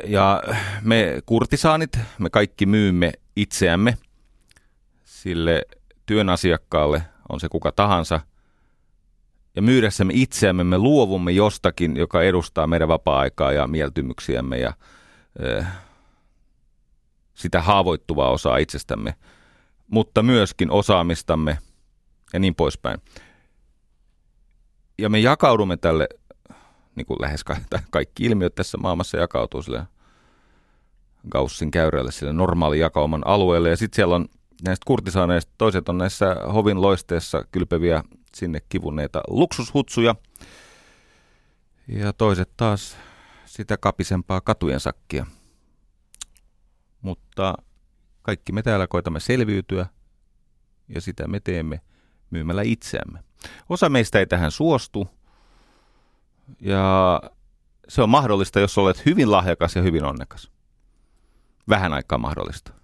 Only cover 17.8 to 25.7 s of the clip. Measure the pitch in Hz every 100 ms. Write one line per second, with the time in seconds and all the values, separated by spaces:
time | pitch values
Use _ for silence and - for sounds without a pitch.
17.8 | 90 78 - 73 64 71 69 64 76 73
18.8 | - 55 55 - _ _ _ _ _ _
19.8 | - 110 - 113 117 120 95 - 82 101
20.8 | 104 92 85 82 - 80 76 76 - _
21.8 | _ _ _ _ - 90 95 85 73 -
22.8 | 60 - _ - - _ _ _ _ _
23.8 | _ _ _ _ _ _ _ _ _ _
24.8 | _ - 104 110 120 151 143 110 95